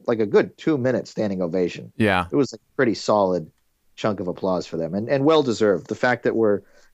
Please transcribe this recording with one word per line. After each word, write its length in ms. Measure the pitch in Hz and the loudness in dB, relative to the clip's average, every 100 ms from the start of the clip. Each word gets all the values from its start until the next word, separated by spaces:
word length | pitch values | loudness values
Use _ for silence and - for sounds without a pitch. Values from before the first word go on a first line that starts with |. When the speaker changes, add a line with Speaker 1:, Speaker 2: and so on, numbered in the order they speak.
| - | -2
Speaker 1:
like 120 | 113 | -2
a 60 | 104 | 2
good 320 | 208 - - | 2 0 -4
two-minute 500 | 160 147 127 113 - | -2 0 0 -2 -4
standing 320 | - 107 92 | -4 -4 -2
ovation. 500 | 87 90 87 - - - | -2 -2 -2 -4 -10 0
Speaker 2:
Yeah. 300 | 107 92 87 | 2 2 0
Speaker 1:
It 40 | 143 | 0
was 160 | 131 | -2
a 40 | - _ - | -6 _ -2
pretty 160 | 123 | -2
solid 580 | 95 - 107 95 90 78 _ _ _ _ - | 0 0 2 2 0 -4 _ _ _ _ -6
chunk 220 | 113 98 | -4 -4
of 60 | 90 | -6
applause 360 | 85 98 90 - | -4 -2 -2 -4
for 100 | 82 | -6
them, 160 | 80 | -6
and, 160 | 98 120 | -4 -2
and 160 | 143 139 | 0 4
well-deserved. 640 | 156 131 104 107 87 - | 4 2 2 2 2 -2
The 80 | 107 | -2
fact 280 | 127 120 | -2 0
that 120 | 120 110 | -2 0
we're 260 | 110 98 - _ _ | 2 0 -4 _ _